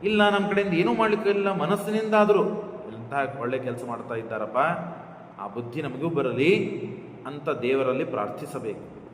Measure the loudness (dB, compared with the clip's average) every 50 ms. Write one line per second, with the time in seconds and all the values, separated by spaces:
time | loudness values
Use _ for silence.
0 | 0 2 4 6 6 6 6 4 2 2 2 2 2 2 2 2 4 2 4 2
1 | 4 2 2 2 2 2 2 2 2 0 0 0 2 2 0 0 0 0 0 0
2 | 0 4 6 6 8 8 8 6 6 2 0 -4 -6 -8 -10 -10 -10 -12 -12 -12
3 | -10 -4 -2 -2 -2 -2 -2 -4 -2 -2 -2 -2 -2 -4 -6 -6 -6 -8 -8 -8
4 | -6 -6 -6 -6 -6 -4 -4 -4 -4 -2 2 2 2 2 2 -2 -6 -8 -10 -12
5 | -14 -16 -16 -18 -18 -18 -14 -10 -10 -8 -6 -8 -8 -6 -6 -6 -6 -6 -6 -4
6 | -4 -2 0 0 0 0 2 2 4 6 6 4 4 -2 -4 -6 -8 -8 -10 -10
7 | -12 -14 -16 -14 -12 -12 -12 -6 -4 -4 -2 0 0 2 2 2 2 2 0 0
8 | -2 -2 -2 -4 -4 -4 -6 -10 -10 -8 -10 -8 -6 -6 -8 -8 -10 -16 -18 -18
9 | -18 -18